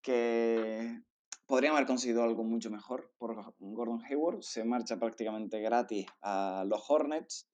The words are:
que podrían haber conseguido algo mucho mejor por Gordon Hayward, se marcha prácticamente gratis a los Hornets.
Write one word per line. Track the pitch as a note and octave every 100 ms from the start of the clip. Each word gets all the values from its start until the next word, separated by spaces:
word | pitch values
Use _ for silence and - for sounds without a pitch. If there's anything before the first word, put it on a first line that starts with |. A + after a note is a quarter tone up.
que | - B2 A#2 A#2 A#2 A2+ A2 A2 A#2 A#2 - _ _ - _
podrían | C3 C#3+
haber | D3+ C3
conseguido | B2+ B2 A#2
algo | A#2 A#2
mucho | A2+ A#2 A2+
mejor | G#2+ - B2+ - _
por | A#2 G#2+ G#2 _
Gordon | G2 A2 A#2 A#2
Hayward, | A#2 C#3+ D#3+ G3+
se | - A#2
marcha | A2+ A#2+ A#2 A2+
prácticamente | A#2 A2+ A2 A2 G#2 A2
gratis | A2 A#2+ A#2+ G#2 F#2+ -
a | G2+ G2 G2 F#2+ F#2+
los | G#2 -
Hornets. | D3+ C#3+ D#3 - - -